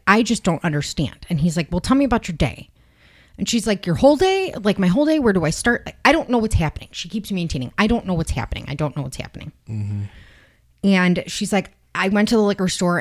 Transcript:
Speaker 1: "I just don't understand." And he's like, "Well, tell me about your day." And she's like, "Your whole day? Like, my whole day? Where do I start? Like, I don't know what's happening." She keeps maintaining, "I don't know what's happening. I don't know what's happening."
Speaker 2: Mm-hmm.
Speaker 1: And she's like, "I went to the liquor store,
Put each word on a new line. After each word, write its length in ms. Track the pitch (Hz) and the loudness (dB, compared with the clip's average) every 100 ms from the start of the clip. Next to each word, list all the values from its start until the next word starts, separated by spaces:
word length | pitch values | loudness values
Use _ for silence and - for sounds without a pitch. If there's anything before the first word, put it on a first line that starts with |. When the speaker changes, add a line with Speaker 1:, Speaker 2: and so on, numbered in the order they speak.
| - | 2
Speaker 1:
"I 160 | 214 | 2
just 180 | 233 233 | 2 0
don't 220 | 190 160 | 0 0
understand." 640 | 175 147 - - 143 - - | 0 -2 -4 -4 -6 -6 -6
And 100 | 160 | 0
he's 160 | 170 165 | 0 0
like, 140 | - | -2
"Well, 100 | 180 | -2
tell 160 | - 269 | 0 2
me 80 | |
about 220 | 269 226 - | 2 0 -2
your 100 | 160 | -2
day." 340 | 147 - - _ _ _ _ _ _ - | -2 -4 -18 _ _ _ _ _ _ -8
And 100 | - | -2
she's 180 | 233 220 | -2 0
like, 200 | 196 180 | -2 -2
"Your 80 | 156 | 4
whole 200 | 269 285 | 4 6
day? 360 | 381 381 381 - | 4 2 -2 -2
Like, 160 | 208 196 | 0 2
my 80 | 180 | 2
whole 180 | 214 302 | 2 2
day? 120 | 311 | 2
Where 120 | 240 | 2
do 120 | 185 | 2
I 60 | 156 | 0
start? 360 | - 240 240 - | 0 0 -2 -4
Like, 100 | - | -2
I 60 | 262 | 2
don't 160 | 311 - | 2 2
know 100 | 247 | 0
what's 180 | 220 - | 2 0
happening." 320 | 156 - - | 0 -4 -14
She 180 | - 170 | -14 -8
keeps 220 | 220 - | -8 -6
maintaining, 420 | 190 165 143 123 - | -4 -4 -4 -6 0
"I 80 | 214 | 0
don't 180 | 233 190 | 0 -2
know 80 | |
what's 180 | 170 - | -2 -2
happening. 320 | - - - - | -4 -4 -8 -8
I 80 | |
don't 220 | 139 151 147 | -4 -4 -4
know 60 | |
what's 140 | 135 - | -8 -10
happening." 340 | - - 156 - - | -12 -12 -16 -18 -10
Speaker 2:
Mm-hmm. 340 | 110 101 101 101 - - - _ _ _ _ | -8 -6 -6 -8 -12 -20 -20 _ _ _ _
Speaker 1:
And 380 | 196 190 180 180 - | 2 4 4 2 -2
she's 240 | - 208 | -6 -2
like, 180 | 196 - _ _ | -2 -2 _ _
"I 140 | 175 190 | -4 0
went 200 | 208 214 | 2 4
to 40 | |
the 80 | 233 | 4
liquor 260 | 202 202 185 | 2 2 -2
store, 300 | - 180 175 | 0 0 0